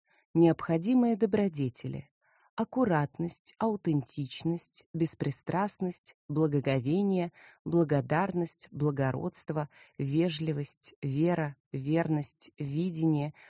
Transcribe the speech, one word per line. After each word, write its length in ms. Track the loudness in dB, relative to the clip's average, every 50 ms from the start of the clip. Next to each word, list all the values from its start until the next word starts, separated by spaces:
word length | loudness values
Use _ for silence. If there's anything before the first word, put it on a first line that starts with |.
| _ _ _ _ _ _ 4
Необходимые 840 | 6 6 6 6 4 0 -2 -2 0 2 2 4 4 4 4 2
добродетели: 920 | 2 2 2 2 2 2 0 0 -2 -2 -4 -4 -6 -8 -8 -8 -10 -10 _ _ _ _ _ _ _ _ _ _
аккуратность, 1000 | -4 -4 -2 0 0 2 2 4 2 2 0 -2 -4 -6 -6 -6 -10 _ -18 -6 -4
аутентичность, 1300 | -2 -2 -2 -2 0 0 0 0 0 -4 -6 -8 -8 -8 -8 -6 -4 -2 -4 -4 -6 -12 -20 -20 -16 _ -4
беспристрастность, 1200 | -2 -2 -2 -2 -4 -4 -4 -4 -6 _ -4 -2 -2 -2 -2 -4 -4 -4 -4 -4 -8 _ -20 -20 _ _
благоговение, 1040 | -6 0 0 2 2 2 0 2 2 0 0 2 0 0 2 2 2 2 0 0 -2 -6 -12 -20 -20 -20 _ _
благодарность, 1000 | 0 2 2 4 4 2 2 2 2 0 0 0 0 0 -2 -2 -4 -6 -10 -18 -14
благородство, 1000 | -6 -2 0 0 0 0 0 -2 -2 -2 -4 -6 -8 -8 -8 -6 -4 -4 -4 -6 _ -16 -20 -16 _ -6
вежливость, 960 | -4 0 2 2 2 2 0 -2 -4 -4 -4 -4 -6 -8 -12 -16 -20 -20 -14 _ -6
вера, 520 | -4 0 2 2 2 2 0 -2 -4 -6 -10 _ _
верность, 800 | -10 -6 -2 0 0 0 2 2 0 0 0 -4 -10 _ -20 -20 -12
видение, 800 | -8 -8 -4 -2 -2 -2 -2 -2 0 2 2 2 2 0 -4 -6 -12 -20 -20